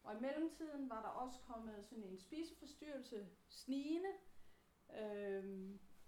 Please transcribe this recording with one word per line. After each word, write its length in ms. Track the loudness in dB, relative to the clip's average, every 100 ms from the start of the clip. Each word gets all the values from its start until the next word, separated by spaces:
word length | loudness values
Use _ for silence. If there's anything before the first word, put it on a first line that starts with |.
Og 120 | -4 2
i 40 |
mellemtiden 720 | 2 4 4 2 -4 0 0
var 120 | 0
der 60 | 0
også 320 | 0 0 -2
kommet 440 | -4 -4 -2 -4
sådan 200 | -6 -6
en 140 | -4 -6
spiseforstyrrelse 1080 | -4 -2 -2 -4 -12 -8 -4 -2 -2 -4 -4 -10 -14
snigende. 600 | -8 4 4 6 6 6 0 -6 -10 -10 -14 -20 -20 -8 0
Øhm, 800 | 2 2 2 2 2 -2 -2 -6 -10 -12